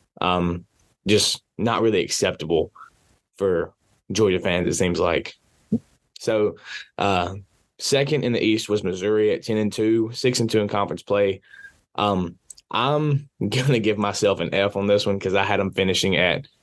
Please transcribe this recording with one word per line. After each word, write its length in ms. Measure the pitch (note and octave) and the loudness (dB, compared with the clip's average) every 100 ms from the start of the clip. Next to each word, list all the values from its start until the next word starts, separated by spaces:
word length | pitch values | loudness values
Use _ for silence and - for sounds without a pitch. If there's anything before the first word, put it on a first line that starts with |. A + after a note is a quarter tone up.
| _ - | _ -4
Um, 440 | F2+ F2+ F2 F2 - _ _ _ F#2 | 0 0 0 -4 -10 _ _ _ 0
just 340 | G#2 - - _ - | 2 2 -4 _ -4
not 240 | A2 G2+ | -2 2
really 220 | A2+ G2 | 2 2
acceptable 680 | - - G2 - D#2+ E2 - - - _ _ _ _ - | 0 -2 -2 -2 0 0 -2 -8 -20 _ _ _ _ -4
for 360 | G2 E2+ D#2 _ _ _ - | 0 0 -4 _ _ _ -6
Georgia 280 | G2+ G#2 F2+ | 2 2 2
fans, 280 | F#2+ F2 F2 | 0 0 0
it 80 | E2+ | 0
seems 240 | F#2 E2 | 0 0
like. 340 | F2 D#2 - - _ _ _ - - _ _ - | 0 0 -4 -12 _ _ _ -6 -6 _ _ -8
So, 380 | - A2 G#2 - - - - - | -2 0 0 -4 -14 -16 -12 -4
uh, 340 | G2+ F#2 F2 G2 F#2+ _ _ - | 0 0 -2 -8 -16 _ _ -10
second 440 | - C3+ C#3 D3 | -2 0 2 0
in 80 | B2 | 0
the 100 | A#2 | 0
East 260 | G#2+ A2 - | 2 0 0
was 140 | G#2 | -2
Missouri 500 | F#2+ F#2 G2+ G#2+ G#2+ | -2 -2 0 2 2
at 80 | - | 0
ten 160 | - A2 | -2 -2
and 160 | G#2 | 0
two, 380 | G#2+ A2 A2+ A2+ | 0 2 2 0
six 260 | B2 B2+ A#2+ | -2 0 0
and 80 | A2+ | 0
two 120 | A2 | 0
in 80 | G#2 | 2
conference 340 | G#2 G2+ F2+ | 0 -2 -4
play. 400 | - G2+ G2+ G2 - - - _ _ - | -2 2 2 -2 -10 -20 -20 _ _ -2
Um, 400 | G#2 F#2+ F2 - - - - | 0 0 -2 -8 -20 -20 -6
I'm 580 | G#2+ B2+ D3+ D3+ C#3+ - - | -2 0 0 0 -2 -4 -6
<laughs> 100 | G#2 | -2
gonna 300 | B2+ C3+ A#2+ | 0 2 2
give 180 | G#2+ G#2 | 2 0
myself 420 | G2+ G2+ G#2 E2+ | -2 0 0 2
an 140 | E2+ | 0
F 220 | G2 G2+ G2 | 0 0 0
on 100 | G2+ | 0
this 220 | G2+ G#2 | 2 0
one 120 | G2 | -2
'cause 140 | F#2+ | 0
I 100 | F#2+ | 0
had 160 | G2 G2+ | 2 0
'em 120 | F#2+ | 0
finishing 440 | F#2+ F#2+ F2+ G2 F2+ | 0 0 0 0 2
at 300 | F2+ D#2 - _ | 2 0 -6 _